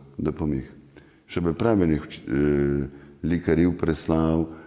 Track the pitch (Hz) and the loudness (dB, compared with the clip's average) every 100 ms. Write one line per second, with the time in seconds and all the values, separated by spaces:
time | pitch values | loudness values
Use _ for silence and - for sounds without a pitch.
0 | - - - 71 78 67 67 - - - | -16 -6 -4 -2 -2 -4 -6 -16 -20 -20
1 | - - - - 85 78 113 104 85 76 | -20 -20 -10 -4 -2 0 2 4 4 2
2 | - - - 67 73 71 71 71 69 - | -2 -12 -4 0 2 2 2 0 -4 -10
3 | - - 78 85 85 80 87 87 85 78 | -20 -8 -2 -2 2 4 4 2 -2 -2
4 | - 80 80 82 80 - | 0 2 2 2 -2 -6